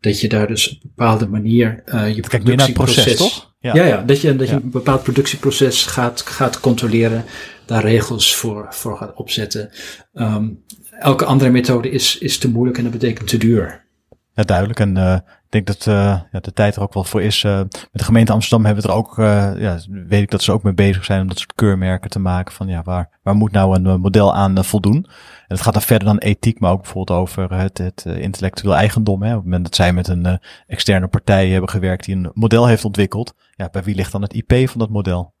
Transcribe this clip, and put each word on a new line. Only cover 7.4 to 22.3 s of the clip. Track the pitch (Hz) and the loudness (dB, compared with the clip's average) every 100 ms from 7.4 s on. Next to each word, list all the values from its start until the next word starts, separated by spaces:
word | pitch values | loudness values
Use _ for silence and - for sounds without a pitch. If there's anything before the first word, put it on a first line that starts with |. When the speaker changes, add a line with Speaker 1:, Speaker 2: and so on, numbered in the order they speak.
| - - - | -18 -20 -4
Speaker 1:
daar | 113 | 0
regels | 107 113 107 113 98 - | 2 2 0 -2 -2 -2
voor, | 117 104 107 | -4 -8 -12
voor | - 117 104 | -10 -10 -10
gaat | 107 | -12
opzetten. | - - - 104 - 107 - - - _ | -12 -8 -6 -6 -8 -10 -14 -18 -20 _
Ehm, | - 113 107 110 95 _ - - - | -6 -2 -2 -4 -6 _ -20 -20 -4
elke | 151 135 | 0 0
andere | 143 135 131 | 2 4 4
methode | 123 123 123 123 | 4 2 0 0
is, | 127 - - | -2 -2 -2
is | - - | -4 -2
te | 131 | -2
moeilijk | 113 127 123 | 0 0 -2
en | |
dat | 120 | -4
betekent | 117 120 110 - | -2 -4 -4 -4
te | 117 | 0
duur. | 113 113 90 - _ _ _ _ _ | 2 2 0 -10 _ _ _ _ _
Speaker 2:
Ja, | - | -4
duidelijk. | 104 90 101 117 | 0 2 0 0
En, | 104 95 | 0 2
eh, | 92 | 2
ik | 92 - _ _ 107 | 2 -2 _ _ -2
denk | 95 | -2
dat, | 101 - | -4 0
eh, | 101 101 95 - | 2 2 0 -4
ja, | 95 | -10
de | 95 | -8
tijd | - 104 104 | 0 0 0
er | |
ook | 98 | -4
wel | - | -4
voor | 92 110 | -4 -2
is. | 98 - | 0 0
Eh, | 107 98 | 0 0
met | 98 - - | -2 -8 -12
de | - | -6
gemeente | - 113 110 | 2 4 4
Amsterdam | 107 - 117 110 | 2 2 2 2
hebben | 104 | 2
we | 101 | 0
het | 98 | -2
er | |
ook, | 113 - | -2 0
eh, | 107 104 101 95 | 2 4 2 -2
ja, | 104 85 90 98 85 | -4 -4 -8 -14 0
weet | 101 | 0
ik | 101 | 2
dat | 101 | 0
ze | - | 0
ook | 113 | 2
mee | 104 | 2
bezig | 92 98 95 | 2 2 2
zijn | 87 98 | -2 -2
om | 92 | -2
dat | 92 | -6
soort | - | -10
keurmerken | - 107 95 92 92 98 | -2 0 2 0 -2 -4
te | - | -4
maken. | 95 | -2